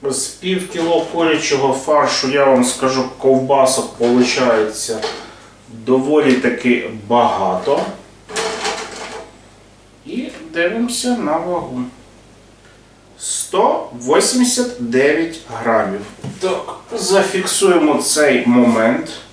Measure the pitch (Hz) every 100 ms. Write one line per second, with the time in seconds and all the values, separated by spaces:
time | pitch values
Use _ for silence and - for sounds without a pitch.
0 | 139 127 - - 180 185 - 170 165 165
1 | - 165 165 151 - 135 139 131 - 151
2 | 139 - 131 143 139 127 123 - 131 131
3 | 127 - 135 131 127 139 131 - 113 -
4 | 120 123 123 - 123 113 107 107 - 113
5 | - - - - - - - 113 113 131
6 | 139 151 135 127 123 - 123 120 113 110
7 | 101 117 143 - 98 92 - 139 - -
8 | - - - 415 440 440 403 440 440 -
9 | - 453 - - - - - - - -
10 | 147 214 - - 160 165 175 226 240 -
11 | 247 233 151 160 180 175 139 127 123 -
12 | - - - - - - - - - -
13 | - - - - - 185 233 302 - 120
14 | 120 254 - 254 247 247 240 - 120 127
15 | 143 160 165 - - 117 117 113 190 196
16 | - - - - 185 180 - - - 233
17 | 185 196 190 185 - - 190 175 151 135
18 | - 156 147 123 120 123 117 117 113 123
19 | - - -